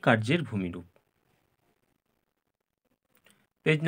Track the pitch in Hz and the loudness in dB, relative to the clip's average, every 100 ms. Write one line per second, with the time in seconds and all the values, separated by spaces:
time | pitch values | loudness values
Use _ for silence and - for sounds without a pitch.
0 | 143 117 110 170 147 104 90 87 87 _ | 4 2 2 -2 -2 -6 -6 -8 -16 _
1 | _ _ _ _ _ _ _ _ _ _ | _ _ _ _ _ _ _ _ _ _
2 | _ _ _ _ _ _ _ _ _ _ | _ _ _ _ _ _ _ _ _ _
3 | _ _ _ _ _ _ 156 156 | _ _ _ _ _ _ 0 2